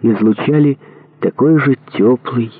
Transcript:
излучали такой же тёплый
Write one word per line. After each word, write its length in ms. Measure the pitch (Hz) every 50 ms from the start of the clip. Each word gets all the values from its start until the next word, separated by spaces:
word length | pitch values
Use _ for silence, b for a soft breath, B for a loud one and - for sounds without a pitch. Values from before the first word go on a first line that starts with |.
излучали 760 | 117 113 110 98 104 110 107 - - - 147 151 147 147 139 B B B B B B B _ _
такой 380 | - - - - 127 151 160 151
же 160 | 131 139 131 - _ -
тёплый 580 | - - 190 214 127 123 - - - 120 117 117 -